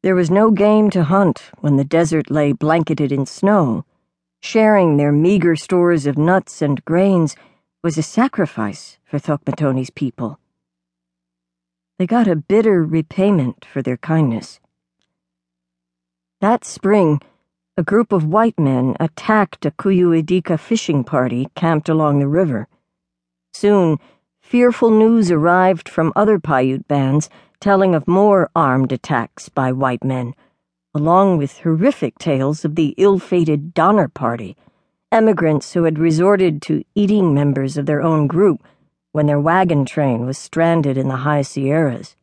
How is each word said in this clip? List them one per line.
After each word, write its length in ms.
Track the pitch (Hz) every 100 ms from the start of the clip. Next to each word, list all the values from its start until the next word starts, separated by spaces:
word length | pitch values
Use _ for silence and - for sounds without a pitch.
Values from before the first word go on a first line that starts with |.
There 100 | 185
was 160 | 185 165
no 220 | 190 220
game 380 | 202 208 214 214
to 120 | 190
hunt 480 | 156 196 190 - - -
when 180 | 147 139
the 80 |
desert 460 | 139 165 165 160 143
lay 220 | 147 147
blanketed 580 | 131 151 165 156 151 143
in 160 | 135 135
snow. 580 | - 190 208 143 110 - _ _ _ _ _
Sharing 560 | - 226 214 208 175 147
their 140 | 147
meager 460 | 147 170 202 175 156
stores 500 | - 185 175 170 139
of 100 | 139
nuts 460 | 160 190 - -
and 220 | 147 135
grains 500 | - 165 196 185 156 - _ _ _ _
was 160 | 170 156
a 40 |
sacrifice 960 | 156 - 262 - 170 - 107 - - _
for 140 | _ 143
Thokmatoni's 720 | - 147 - - 147 131 127
people. 480 | - 135 - 113 - _ _ _ _ _ _ _ _ _ _ _ _ _ _ _ _
They 80 | 180
got 220 | 233 214
a 80 | 165
bitter 480 | - 208 220 185
repayment 800 | 160 160 156 - 196 196 127 -
for 180 | - 139
their 140 | 131 123
kindness. 640 | - 160 143 113 - - _ _ _ _ _ _ _ _ _ _ _ _ _ _ _ _ _ _
That 240 | 196 247
spring, 560 | - - 196 208 170 151 _ _ _ _ _ -
a 60 |
group 300 | 165 208 226
of 120 | 190
white 340 | 156 196 226 -
men 380 | 143 131 127 -
attacked 680 | 160 - - 214 196 - 160
a 60 |
Cuyuidika 880 | - 202 185 180 165 156 180 - 160
fishing 420 | - 226 - 147
party 460 | 123 139 127 120 135 -
camped 320 | 170 160 151
along 320 | 160 151 143
the 80 | 139
river. 400 | 156 180 117 107 _ _ _ _ _ _ _ _
Soon, 460 | - 202 202 170 147 _ _ _ _
fearful 520 | _ 240 247 233 233
news 400 | 214 220 226 185
arrived 560 | 165 165 180 185 170 -
from 240 | - 160
other 240 | 151 214 208
Paiute 480 | 156 135 131 135 -
bands 420 | 143 135 147 - - _ _
telling 320 | 202 196 196
of 140 | 165 151
more 420 | 180 208 196 165
armed 380 | 170 147 131 131
attacks 560 | 131 - 131 113 - -
by 240 | - 131
white 320 | 131 135 123
men, 280 | 139 131 123 135 _ _ _ _ _
along 420 | 151 151 180 196 170
with 220 | 143 -
horrific 580 | 165 160 233 - 131 _
tales 480 | 165 135 135 156
of 120 | 165 156
the 180 | 151 -
ill-fated 800 | 196 190 - 180 160 151 156
Donner 320 | 170 170 208 143
Party, 500 | - 120 117 98 - _ _ _ _ _
emigrants 600 | - 220 185 165 151 -
who 100 | 180
had 160 | 165 151
resorted 640 | 165 156 185 202 185 143
to 220 | - 151 -
eating 400 | - 202 208 180
members 420 | 143 147 135 135 151
of 80 | 143
their 140 | 147
own 280 | 160 156 143
group 340 | 160 202 143 _ _ _ _ _
when 160 | 151 147
their 140 | 147
wagon 440 | 147 180 185 151
train 400 | 131 - 143 117
was 140 | 135 175
stranded 580 | - 160 165 165 143 135
in 120 | 135
the 160 | 131 139
high 160 | 147
Sierras. 720 | 139 - 135 156 151 113 - _